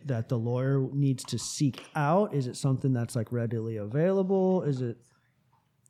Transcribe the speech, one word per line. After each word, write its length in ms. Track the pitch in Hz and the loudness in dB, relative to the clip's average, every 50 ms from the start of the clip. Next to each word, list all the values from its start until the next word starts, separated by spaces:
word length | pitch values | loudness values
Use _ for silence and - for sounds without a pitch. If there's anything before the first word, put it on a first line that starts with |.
| - | -6
that 240 | 139 127 113 117 - | -4 -4 -2 -2 -2
the 100 | 131 117 | -2 -2
lawyer 480 | 110 120 123 123 131 135 139 139 131 131 135 | 0 0 0 0 0 2 2 2 0 0 0
needs 320 | 143 143 135 131 123 - | 0 2 2 0 0 -4
to 140 | - - 113 | -6 -6 -6
seek 460 | - - - - 151 135 - - - - - | -6 -4 -2 0 0 0 0 -2 -8 -8 -4
out? 360 | 156 143 143 165 196 208 - 139 | 0 2 2 4 4 2 2 0
Is 120 | 143 127 | -2 -2
it 100 | 123 120 | -4 -4
something 360 | - - 139 135 123 - 135 131 | -2 0 0 0 2 2 0 0
that's, 240 | 120 117 - - | 0 0 -2 -2
like, 160 | 120 110 - 123 | -4 -4 -2 -2
readily 440 | 120 117 113 120 113 110 113 113 | -2 -2 -2 -2 -4 -4 -4 -4
available? 840 | 107 101 104 110 147 165 190 190 196 190 185 196 190 185 185 185 185 - | -6 -6 -4 0 0 2 2 2 2 2 2 2 4 4 4 4 2 2
Is 180 | 147 139 127 127 | 0 0 0 -2
it, 160 | 117 117 - _ _ _ _ _ _ _ _ _ _ _ _ _ _ _ _ _ | -4 -4 -8 _ _ _ _ _ _ _ _ _ _ _ _ _ _ _ _ _